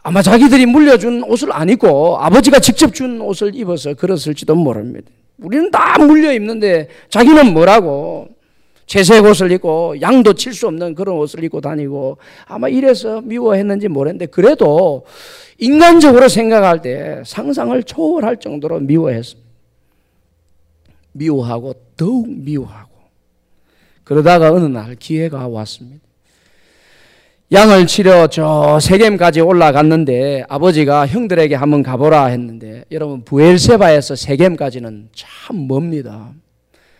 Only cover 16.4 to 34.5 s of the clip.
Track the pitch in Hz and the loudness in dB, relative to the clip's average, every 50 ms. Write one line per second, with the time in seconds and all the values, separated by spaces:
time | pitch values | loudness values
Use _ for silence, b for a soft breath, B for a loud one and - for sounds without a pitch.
16.4 | 226 226 226 214 196 185 170 160 160 127 127 143 160 160 147 131 123 - - 208 | 0 0 2 2 2 2 0 -2 -4 -8 -10 -10 -10 -12 -12 -14 -16 -14 -14 -10
17.4 | 247 285 277 269 240 233 247 254 - - - - 320 311 349 320 226 226 247 208 | -8 -6 -6 -6 -4 -4 -4 -4 -6 -6 -8 -4 -4 -2 -2 -2 -2 -4 -6 -8
18.4 | - - 147 147 143 160 165 165 139 135 151 165 160 147 120 113 120 - - _ | -10 -14 -12 -10 -8 -8 -8 -6 -4 -2 0 0 0 -2 -4 -6 -10 -14 -20 _
19.4 | _ _ _ _ _ _ _ _ _ _ _ _ _ _ _ _ _ _ _ _ | _ _ _ _ _ _ _ _ _ _ _ _ _ _ _ _ _ _ _ _
20.4 | _ _ _ _ _ _ _ _ _ _ _ _ _ _ _ 135 151 160 147 135 | _ _ _ _ _ _ _ _ _ _ _ _ _ _ _ -8 -6 -4 -4 -4
21.4 | 120 120 120 117 120 135 127 - _ _ _ - 160 196 254 254 226 233 - - | -4 -6 -8 -8 -10 -12 -16 -16 _ _ _ -6 -6 -4 -4 -4 -6 -6 -10 -12
22.4 | 135 139 151 139 120 104 101 107 104 _ _ _ _ _ _ _ _ _ _ _ | -10 -8 -8 -8 -10 -12 -18 -20 -20 _ _ _ _ _ _ _ _ _ _ _
23.4 | _ _ _ _ _ _ _ _ _ _ _ _ _ _ 143 151 147 170 180 175 | _ _ _ _ _ _ _ _ _ _ _ _ _ _ -2 0 2 4 4 4
24.4 | 160 156 165 185 170 147 127 117 107 117 123 117 - - 160 156 165 165 147 135 | 4 2 2 2 0 -2 -6 -8 -12 -14 -18 _ -12 -10 -8 -6 -6 -8 -8 -10
25.4 | 127 123 117 107 107 - - - 120 123 139 151 _ _ _ _ _ _ _ _ | -10 -10 -10 -10 -12 -12 -16 -20 -20 -20 -20 _ _ _ _ _ _ _ _ _
26.4 | _ _ _ _ _ _ _ _ _ _ _ _ _ _ _ _ _ _ _ _ | _ _ _ _ _ _ _ _ _ _ _ _ _ _ _ _ _ _ _ _
27.4 | _ _ - 196 214 214 202 190 175 - - - 196 185 185 175 165 151 - 160 | _ _ 4 4 6 6 6 4 4 2 0 0 4 4 6 6 4 2 0 -4
28.4 | 156 156 151 151 147 147 151 151 151 - 190 196 220 214 208 175 175 170 147 160 | -2 -2 0 0 2 2 2 0 2 2 2 2 4 2 2 2 0 0 2 2
29.4 | 165 175 185 175 165 151 131 143 151 156 160 160 160 135 127 123 135 143 143 131 | 2 2 4 4 2 2 2 2 2 2 2 0 0 -2 -2 -2 -2 -4 -4 -6
30.4 | 120 - 139 143 160 185 165 151 151 135 143 147 143 135 147 233 240 208 180 165 | -8 -8 -6 0 0 0 2 2 0 2 2 0 0 -2 -4 -6 -4 -2 0 0
31.4 | 160 147 143 127 139 151 147 143 131 127 127 123 139 156 160 147 135 127 123 123 | 0 0 0 -2 0 0 0 0 -2 -4 -4 -2 0 2 2 2 2 0 -2 -6
32.4 | 123 117 113 113 113 107 110 120 127 _ - 156 151 147 139 127 113 - 143 139 | -10 -12 -16 -18 -20 -20 -20 -20 -18 _ -12 -10 -10 -10 -12 -14 -12 -4 0 2
33.4 | 151 170 180 175 - 233 240 214 202 170 156 147 135 - 143 127 - - 139 135 | 4 4 4 4 4 2 4 4 4 4 4 2 0 -4 -10 -12 -6 -6 0 0
34.4 | 170 185 | 0 0